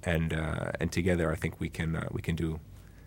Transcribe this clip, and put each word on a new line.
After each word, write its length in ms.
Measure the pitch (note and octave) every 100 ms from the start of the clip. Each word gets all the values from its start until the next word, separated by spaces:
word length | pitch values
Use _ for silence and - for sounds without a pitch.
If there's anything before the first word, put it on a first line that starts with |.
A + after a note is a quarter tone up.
and, 300 | - D#2+ E2
uh, 380 | D#2+ D#2+ E2 E2+ -
and 120 | E2+
together 400 | F2 F2+ F2 D#2+
I 40 | D#2+
think 240 | D#2+ -
we 100 | E2
can, 260 | - E2 D#2+
uh, 140 | E2+
we 100 | F2
can 140 | - E2
do, 240 | D#2+ D#2+ - - - -